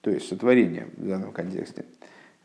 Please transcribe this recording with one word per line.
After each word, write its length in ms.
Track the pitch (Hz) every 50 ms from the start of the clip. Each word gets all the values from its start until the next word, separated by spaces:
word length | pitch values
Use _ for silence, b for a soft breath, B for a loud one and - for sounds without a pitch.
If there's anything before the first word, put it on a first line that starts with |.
то 100 | - 110
есть 180 | 98 - - -
сотворения 600 | 92 95 110 120 127 127 110 90 82 85 - - -
в 100 | - -
данном 260 | 98 95 95 95 98 -
контексте, 520 | - 82 90 95 - - - - - - - - B B B B B B B B B